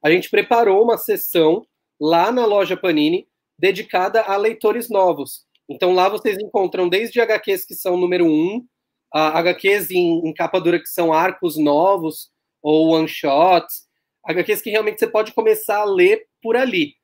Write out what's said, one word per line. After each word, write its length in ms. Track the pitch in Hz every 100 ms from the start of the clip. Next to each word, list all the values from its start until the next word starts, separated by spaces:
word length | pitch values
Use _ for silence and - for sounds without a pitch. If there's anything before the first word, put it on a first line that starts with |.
a 80 | 151
gente 180 | 180 -
preparou 520 | 208 202 233 226 190
uma 160 | 233 214
sessão 680 | - 196 - 175 160 190 - _ _ _
lá 320 | 151 165 190
na 140 | 247
loja 320 | 226 202 180 180
Panini 500 | 185 151 151 180 - _ _ _
dedicada 640 | 180 185 - 185 190 220
a 140 | 214 196
leitores 540 | 214 226 214 233 240
novos. 560 | 202 185 156 131 - _ _ -
Então 240 | 143 180
lá 140 | 185 190
vocês 280 | 208 220 190
encontram 500 | 208 208 180 185 180
desde 320 | 185 233 240
H 180 | 220 214
Qs 240 | - 190
que 100 | -
são 220 | 180 185 180
número 300 | 180 180 170
um, 380 | 156 175 226 247 _ _ _ _
a 260 | 151 156 160
H 160 | 170
Qs 360 | 175 190 202 180
em, 380 | 185 175 165 165
em 60 |
capa 260 | 160 165 190
dura 180 | 165 175
que 100 | -
são 240 | - 165
arcos 440 | 160 185 185 170 151
novos 760 | 147 147 180 196 160 - - _ _ _
ou 280 | 151 156 160
one-shots, 920 | 160 160 - 147 139 180 175 - - _ _ _ _ -
H 180 | 170
Qs 180 | 185 202
que 80 | 226
realmente 280 | 214 214 214
você 60 | 220
pode 240 | 214 214
começar 460 | - 220 214 - 208
a 60 |
ler 420 | 208 185 180 220 - _
por 160 | 226 240
ali. 380 | 262 185 143 _